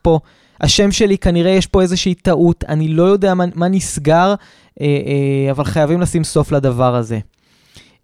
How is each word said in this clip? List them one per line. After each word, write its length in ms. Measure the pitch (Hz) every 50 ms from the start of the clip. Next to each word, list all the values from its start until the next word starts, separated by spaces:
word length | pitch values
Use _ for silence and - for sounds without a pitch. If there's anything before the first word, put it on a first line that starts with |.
| -
פה, 180 | 170 165 156 - _ _ _ _ _ _ -
השם 320 | - 147 - - 202 196 185
שלי 260 | - 226 196 196 196
כנראה 320 | - 190 175 170 170 180
יש 160 | 190 190 170
פה 160 | - - 196 185
איזושהי 320 | 180 180 180 - 196 180
טעות, 500 | - - 196 175 143 170 170 170 - - -
אני 200 | 156 151 156 156
לא 140 | 156 160 170
יודע 320 | 185 202 202 190 196 185
מה, 100 | 180 180 175 185
מה 140 | 165 170 180
נסגר, 640 | 190 190 175 - - - 147 151 156 165 180 190 202 196 - - _ _ _ _ _ -
אה, 60 | -
אה, 640 | 147 143 143 - - 143 139 139 139 139 135 139 139
אבל 140 | 139 135 143
חייבים 360 | - - 165 151 143 165 175
לשים 240 | 180 - - 165 156
סוף 280 | - - 156 147 - 147
לדבר 420 | 143 135 135 123 120 127 127 120
הזה." 240 | 123 117 110 117 110 104 _ _ _ _ _ _ _ _ _ _ - - _ _ _